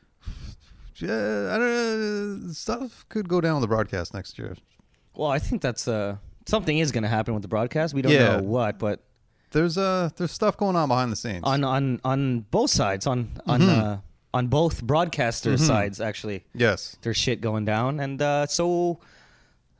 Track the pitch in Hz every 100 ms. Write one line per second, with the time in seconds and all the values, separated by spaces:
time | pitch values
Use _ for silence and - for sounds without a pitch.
0 | _ _ - - - - - - - -
1 | 175 220 208 208 196 202 240 240 233 220
2 | 214 208 208 196 185 160 - 233 254 -
3 | - 214 185 180 165 151 110 110 104 95
4 | 85 98 - - 98 - _ _ _ _
5 | _ - 151 135 - 180 131 117 - 110
6 | 101 101 - - - 220 160 151 160 123
7 | 107 113 110 110 95 104 120 156 160 139
8 | 131 147 117 95 95 123 110 101 107 101
9 | _ _ _ _ _ 151 170 160 190 185
10 | 170 - 175 - 214 - 202 175 147 123
11 | 123 107 120 92 104 139 135 131 139 123
12 | 131 135 139 120 104 202 277 - 107 95
13 | 143 123 113 - - 123 185 113 107 101
14 | - - _ 123 123 143 165 - 117 151
15 | 175 151 120 113 110 117 156 110 101 98
16 | 110 101 107 98 - 120 117 90 - -
17 | 117 110 - 113 113 110 104 107 123 147
18 | 139 135 147 143 147 - 175 175 175 170
19 | - - - _ _ _ _ _